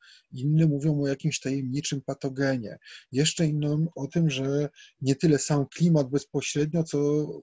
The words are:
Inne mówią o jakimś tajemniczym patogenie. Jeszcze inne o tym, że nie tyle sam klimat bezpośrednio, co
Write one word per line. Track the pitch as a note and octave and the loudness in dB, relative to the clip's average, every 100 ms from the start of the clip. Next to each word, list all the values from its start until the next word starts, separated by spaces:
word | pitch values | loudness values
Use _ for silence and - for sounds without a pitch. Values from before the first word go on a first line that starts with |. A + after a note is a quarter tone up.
| - - _ | -20 -20 _
Inne | B2+ C#3 D#3 D#3+ | -6 0 4 4
mówią | C#3+ D#3 D3 | 2 0 0
o | C#3 | 0
jakimś | C#3 D#3 - | -2 -2 -4
tajemniczym | C3+ C#3 B2+ C#3 D3 C#3+ | -4 -4 -4 -4 -4 -6
patogenie. | - C3+ C3+ C3 C#3 C3 G#2 - - - - | -6 -6 -6 -2 -2 -2 -6 -14 -20 -20 -6
Jeszcze | B2 D#3 - D#3+ | 0 0 0 0
inne | D3+ D3 D3+ E3 - | 0 0 0 -2 -4
o | C#3 | -4
tym, | F3 E3 | 0 0
że | C3 C3+ C#3+ D3 _ - - | 0 -2 -2 -2 _ -20 -6
nie | C3 C#3 | -2 2
tyle | E3+ C#3+ | 4 2
sam | - D3 C3+ | 2 0 0
klimat | - E3+ D#3 B2+ | 0 4 4 2
bezpośrednio, | C#3 - C#3+ - D3 D3+ E3 | -2 -2 -6 -4 -2 0 0
co | D#3+ C#3+ C#3+ D3+ D3+ - | 0 0 0 0 -2 -8